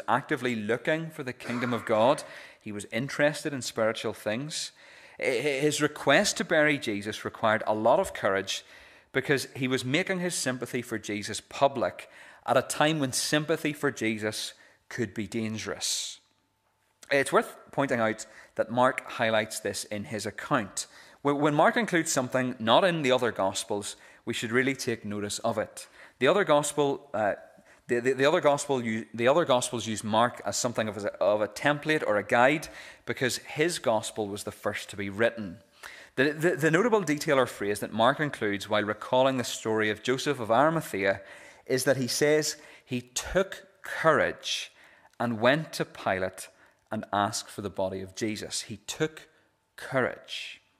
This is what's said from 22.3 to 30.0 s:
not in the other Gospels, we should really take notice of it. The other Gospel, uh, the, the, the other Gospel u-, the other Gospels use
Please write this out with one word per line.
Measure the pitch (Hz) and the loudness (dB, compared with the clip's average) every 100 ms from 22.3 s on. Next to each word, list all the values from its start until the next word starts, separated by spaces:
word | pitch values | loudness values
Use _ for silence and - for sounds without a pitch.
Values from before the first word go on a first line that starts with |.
| 127 127 - | 0 -2 -2
not | 113 131 | 4 6
in | - 170 | 6 2
the | 135 | 2
other | 127 120 | 2 2
Gospels, | 101 95 101 - 104 101 - - - - | 0 -2 -2 -4 -6 -6 -14 -20 -14 -8
we | |
should | 117 117 | -6 0
really | 120 131 | 0 0
take | 139 - 113 107 | -2 -4 -6 -6
notice | 104 104 - | -6 -6 -4
of | 113 107 | -2 -2
it. | 101 - - - - _ | -4 -8 -20 -20 -20 _
The | 131 | 4
other | 185 | 4
Gospel, | 165 147 147 - 143 139 - | 4 4 4 0 0 0 -4
uh, | - 107 85 - - _ - - | -2 0 -2 -8 -20 _ -20 -2
the, | 120 | 0
the, | 120 | 2
the | 131 139 | 4 4
other | 175 | 4
Gospel | 147 143 - 135 | 4 2 2 0
u-, | 117 110 - | 0 -2 -4
the | 113 120 | 2 4
other | 156 147 | 4 4
Gospels | 123 - 120 107 | 2 2 -4 -4
use | 104 | -6